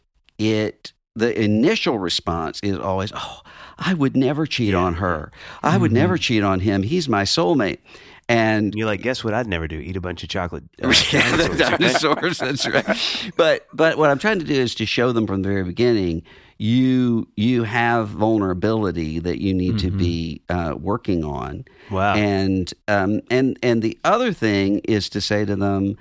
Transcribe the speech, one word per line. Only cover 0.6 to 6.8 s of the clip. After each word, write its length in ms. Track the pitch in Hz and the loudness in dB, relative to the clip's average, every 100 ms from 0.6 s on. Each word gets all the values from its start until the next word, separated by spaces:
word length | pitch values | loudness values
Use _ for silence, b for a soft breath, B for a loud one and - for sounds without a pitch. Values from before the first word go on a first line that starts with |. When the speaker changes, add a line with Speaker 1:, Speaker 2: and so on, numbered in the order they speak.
| 107 - - _ _ 113 | -2 -8 -18 _ _ -4
Speaker 1:
the 240 | 117 - | -2 0
initial 580 | 107 107 151 220 180 117 | 2 4 2 2 0 -2
response 600 | 90 - - 85 80 - | -2 -4 -4 -4 -4 -6
is 140 | 101 92 | -6 -4
always, 340 | 95 95 101 | -4 -4 -4
"Oh, 280 | - B B B B B - | -8 B B B B B -6
I 140 | 175 180 | -2 0
would 200 | 135 123 | 2 2
never 300 | 135 147 156 | 0 0 -2
cheat 240 | - 107 | -2 0
Speaker 2:
Yeah. 40 | 95 | 2
Speaker 1:
on 160 | 90 85 | 0 0
her. 360 | 95 80 - B B B | -2 -2 -6 B B B
I 160 | - 165 | 0 2
would 120 | 107 | 4
Speaker 3:
Mm-hmm. 100 | 113 | 4
Speaker 1:
never 180 | 175 180 | 2 2
cheat 260 | - 110 | 0 2
on 160 | 101 95 | 2 2
him. 220 | 104 98 | 0 0